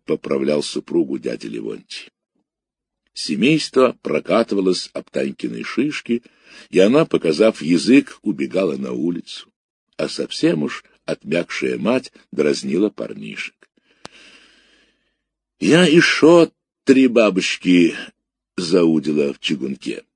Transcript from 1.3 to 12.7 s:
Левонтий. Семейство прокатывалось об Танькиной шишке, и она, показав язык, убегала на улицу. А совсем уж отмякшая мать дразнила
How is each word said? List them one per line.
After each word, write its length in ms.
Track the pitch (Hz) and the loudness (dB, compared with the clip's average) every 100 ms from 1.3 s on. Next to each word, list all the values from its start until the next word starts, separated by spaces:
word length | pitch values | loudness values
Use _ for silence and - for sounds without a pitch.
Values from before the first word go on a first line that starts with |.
| 53 57 | -10 -10
Левонтий. 640 | 57 55 52 - - - _ _ _ _ _ _ _ _ _ _ | -10 -10 -12 -16 -18 -18 _ _ _ _ _ _ _ _ _ _
Семейство 840 | - - - 131 160 - 131 123 - | -12 -8 -2 0 0 0 0 0 0
прокатывалось 880 | - 76 - 104 117 101 92 90 - | -6 -6 -2 -2 0 0 0 -2 -6
об 180 | - - | -14 -8
Танькиной 540 | - 69 - 58 113 | -6 -6 -6 -10 -8
шишке, 580 | - - 147 - - 117 - _ _ - - | -8 -4 -4 -6 -6 -6 -6 _ _ -20 -2
и 80 | - | 2
она, 260 | 101 143 | 4 4
показав 560 | 165 78 85 76 110 - | 2 0 0 2 2 2
язык, 580 | 76 85 69 139 - - | 0 0 4 4 4 -4
убегала 540 | - 71 - 92 95 67 | -8 -6 -4 -2 -2 -4
на 160 | 64 | -6
улицу. 560 | 60 85 90 - - - _ _ _ _ - | -4 -4 -6 -10 -18 -20 _ _ _ _ -10
А 120 | 78 | -8
совсем 540 | - - - 156 170 | -6 -8 -2 0 0
уж 220 | 71 - - _ | -4 -8 -16 _
отмякшая 760 | - 80 69 85 87 - 65 62 | -10 -8 -4 -4 -4 -6 -4 -2
мать 340 | 101 131 - - _ | -2 -2 -4 -14 _
дразнила 600 | - 73 67 - | -2 0 -2 -2